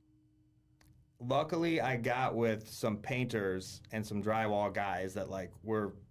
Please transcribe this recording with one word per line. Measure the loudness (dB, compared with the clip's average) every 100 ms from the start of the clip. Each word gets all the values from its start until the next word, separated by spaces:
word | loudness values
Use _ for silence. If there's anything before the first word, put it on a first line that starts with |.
| _ _ _ _ _ _ _ _ -20 -20 _ _
luckily, | 2 2 2 2 2 2
I | 2 0
got | 0 2 2 4
with | 2 2 -4
some | -4 -2 -2
painters | -2 -2 0 0 0 -2 -4 -14 -8
and | -6
some | -4 -2
drywall | 0 2 2 2 2
guys | 0 -2 -2 -4
that, | -4 -4
like, | -4 -6 -8
were | -2 0 0 -6 -12